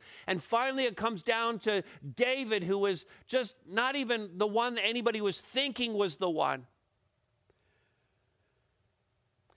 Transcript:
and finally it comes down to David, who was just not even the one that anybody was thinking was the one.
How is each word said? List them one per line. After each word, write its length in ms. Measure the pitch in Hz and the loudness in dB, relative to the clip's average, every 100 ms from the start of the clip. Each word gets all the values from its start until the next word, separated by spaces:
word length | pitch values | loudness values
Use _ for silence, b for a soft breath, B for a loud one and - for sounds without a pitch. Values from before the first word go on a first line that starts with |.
| B B B | B B B
and 160 | 185 | -4
finally 420 | - 233 262 269 | 0 0 2 0
it 120 | 254 185 | -2 0
comes 260 | 220 202 | -4 -2
down 360 | 233 226 233 226 | -2 0 0 0
to 220 | 214 202 B B 139 127 | 0 0 B B -12 0
David, 480 | 240 269 233 214 | 2 2 0 0
who 140 | 175 196 | 0 2
was 280 | 196 180 - B - | 2 0 -6 B -2
just 300 | 254 220 - - | 0 0 -6 -4
not 300 | 202 254 285 | -2 0 0
even 420 | 233 233 202 180 | 0 -2 -2 -2
the 80 | 214 | 0
one 280 | 220 247 | 2 0
that 100 | 233 | 0
anybody 380 | 202 240 226 220 | 0 2 0 2
was 180 | 202 - | 0 -2
thinking 540 | - 262 277 247 233 | -4 -2 0 -2 -2
was 220 | 214 196 147 | 0 0 0
the 140 | 185 | 0
one. 360 | 156 143 131 123 _ _ _ _ _ _ _ _ _ _ _ _ _ _ _ _ _ _ _ _ _ _ _ _ _ _ _ _ | 2 0 0 -6 _ _ _ _ _ _ _ _ _ _ _ _ _ _ _ _ _ _ _ _ _ _ _ _ _ _ _ _